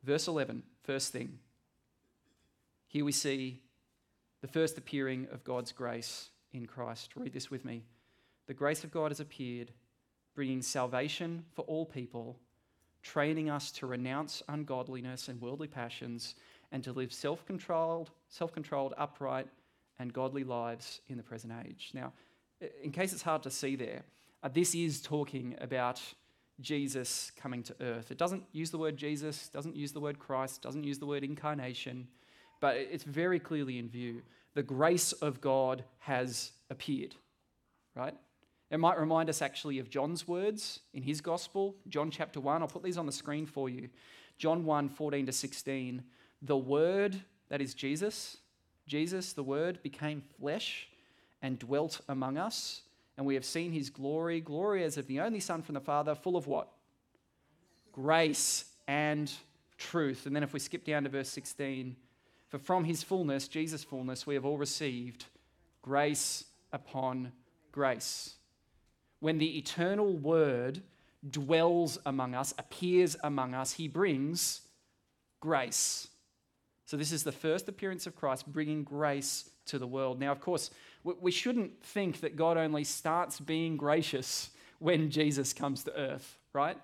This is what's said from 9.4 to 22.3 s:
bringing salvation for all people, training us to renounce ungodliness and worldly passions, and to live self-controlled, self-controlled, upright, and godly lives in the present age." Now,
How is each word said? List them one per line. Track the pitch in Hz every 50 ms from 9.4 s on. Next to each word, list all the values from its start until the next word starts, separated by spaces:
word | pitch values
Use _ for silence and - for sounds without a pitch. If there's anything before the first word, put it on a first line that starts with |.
| 135 123 120 120 120 120 110 _ _ _ _ _ _ _ _ _ _ _ _
bringing | - 143 131 131 131
salvation | 127 - - 143 127 123 123 127 131 151 147 - 180 165 170 170 165 - _
for | - -
all | - 156 160 165
people, | 156 - 139 127 120 - 120 113 117 123 - _ _ _ _ _ _ _ _ _ _ _ _ _
training | - - 156 143 147 160 160 156 151
us | 147 143 139 - -
to | - -
renounce | 131 127 123 123 127 131 143 156 143 - - - -
ungodliness | 147 151 151 139 135 127 127 123 131 127 120 127 127 127 - -
and | 123 120
worldly | 120 120 131 143 156 147
passions, | 151 139 120 117 - - 123 123 117 120 117 - - - - - - - _ _ -
and | 135 127
to | 131 123
live | 131 127 127 -
self-controlled, | - - 143 156 170 - - 202 180 - - 175 160 165 165 165 165 165 160 - _ _ _
self-controlled, | - - 175 165 170 - 151 - - 143 135 135 -
upright, | - 147 147 - - 143 135 131 131 135 269 - _ _ _ _ _ _ _ _ _
and | 127 123 117
godly | 127 127 131 131 139 139
lives | 131 123 120 117 117 117 120 131 - - - _ _
in | 131
the | 120 113
present | - 120 113 110 113 113 117 120
age." | - 147 - - - -
Now, | 135 127 131 131 - - _